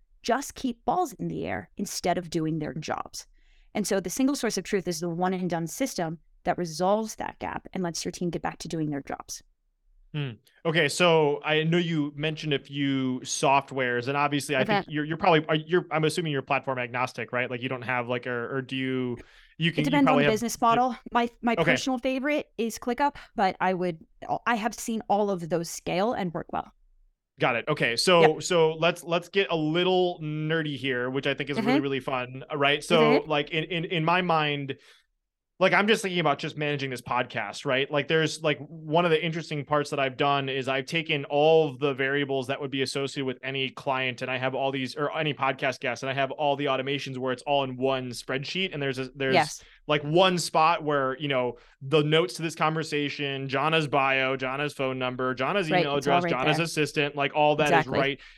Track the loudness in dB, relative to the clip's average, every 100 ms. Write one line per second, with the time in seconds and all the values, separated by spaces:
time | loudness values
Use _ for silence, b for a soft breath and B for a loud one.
0 | _ _ -2 -2 -2 -6 -6 -4 -2 0
1 | -2 -4 -6 -4 -4 -6 -6 -8 -8 -2
2 | 0 0 -2 -2 -2 -2 -4 -6 -6 -6
3 | -8 -14 -18 _ _ _ _ -4 0 0
4 | 0 0 2 2 -2 -2 -2 -2 -2 -4
5 | -4 -2 -2 0 -2 -2 -2 -2 -4 -2
6 | -6 -6 _ _ -4 -2 -4 0 2 2
7 | -2 -6 -10 -8 -8 -8 -8 -6 -4 -4
8 | -6 -4 -4 -4 -6 -8 -6 -4 -4 -4
9 | -6 -10 -10 -16 -18 _ _ _ _ _
10 | _ -6 -6 -8 b b 0 2 2 4
11 | 6 6 4 2 0 0 2 2 2 0
12 | -2 -4 -4 -4 -2 -2 -2 -2 0 0
13 | 0 -4 -6 0 4 4 2 -2 0 0
14 | 0 0 2 0 0 0 2 0 -2 -4
15 | -4 0 4 4 4 -2 0 0 0 0
16 | 0 0 -2 -2 0 0 0 -4 -4 -2
17 | -2 -4 -4 -2 -2 -4 -6 -6 -4 -2
18 | -2 -4 -4 -6 -4 -6 -4 -4 -2 -2
19 | -4 -6 B B B -4 -2 0 2 4
20 | 4 6 4 2 -2 0 2 4 2 -2
21 | -4 -2 -2 -2 2 4 4 2 2 -2
22 | 0 0 0 -2 -2 -4 -4 -4 -4 0
23 | 0 -2 -8 0 0 2 0 2 -2 -4
24 | -10 _ -6 -4 0 0 -2 -4 -6 -4
25 | 0 2 2 -2 -2 -2 -2 -8 -4 0
26 | 0 -2 -4 -6 -6 -8 -8 _ _ _
27 | _ _ _ -2 0 0 -2 0 0 2
28 | 6 8 6 4 2 4 4 4 0 0
29 | -2 -2 0 -2 0 0 0 2 2 2
30 | 2 -2 -6 -4 -2 -2 -2 -4 -2 -2
31 | -2 -2 -2 -2 -4 -2 2 2 0 -2
32 | -4 -4 -6 -12 -8 0 2 2 4 6
33 | 6 4 2 -2 0 -4 -2 -4 -2 0
34 | 2 2 2 2 0 -2 -6 -10 b b
35 | b _ _ _ _ 0 4 4 4 2
36 | 0 0 2 0 -4 -4 -2 -2 -4 -6
37 | -2 -2 -2 -4 -6 -6 0 0 2 0
38 | 2 2 2 0 -2 -2 -6 -12 0 2
39 | 4 4 0 -4 -6 -6 0 0 0 -2
40 | -2 2 2 2 0 -2 -2 -4 -2 -4
41 | -2 -2 0 4 6 6 4 0 -2 0
42 | 0 0 0 -2 -4 -6 -4 -2 -2 -2
43 | -4 -4 -6 -6 -6 -4 -6 -4 -4 -2
44 | -2 -4 -6 -2 -2 -2 -2 -4 -6 -4
45 | -4 -2 -4 -2 -2 0 -2 -2 -4 -4
46 | -4 -2 -2 0 -2 0 0 -2 -2 -4
47 | -6 -6 -4 -4 -2 0 0 -2 -2 -2
48 | -4 -10 -6 -6 -4 -4 -4 -4 -4 -4
49 | -8 -4 2 2 2 -4 B B 0 0
50 | 4 6 6 4 0 4 4 2 0 0
51 | 0 -2 -2 0 0 -4 b b 2 2
52 | 4 4 2 -2 -6 0 0 0 -2 -2
53 | -2 -4 -6 -4 -2 0 2 2 2 2
54 | 2 2 0 0 -4 -4 -4 -2 -4 -2
55 | -4 -2 -2 0 0 0 2 2 2 0
56 | 2 2 2 0 2 2 0 -2 -2 0
57 | -2 0 0 4 4 4 4 4 4 0
58 | 0 -2 B